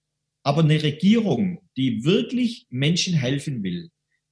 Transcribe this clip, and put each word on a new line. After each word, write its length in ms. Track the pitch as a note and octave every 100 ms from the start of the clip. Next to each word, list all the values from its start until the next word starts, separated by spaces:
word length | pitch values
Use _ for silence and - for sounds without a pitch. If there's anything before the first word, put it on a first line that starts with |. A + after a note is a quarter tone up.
| _ _ _ _
Aber 200 | C#3 C#3+
eine 200 | D#3 D3+
Regierung, 800 | D3 C#3+ F#3+ A3+ G3+ A#2+ F#2+ F3 _ -
die 260 | C3 G#2+
wirklich 600 | C3+ A3 A#3 B3 A#3+ - _
Menschen 440 | B2+ C#3+ F3 -
helfen 500 | E3 B2 C#3 D#3 B2+
will, 260 | F#2+ F2 E2+ _ _ _ _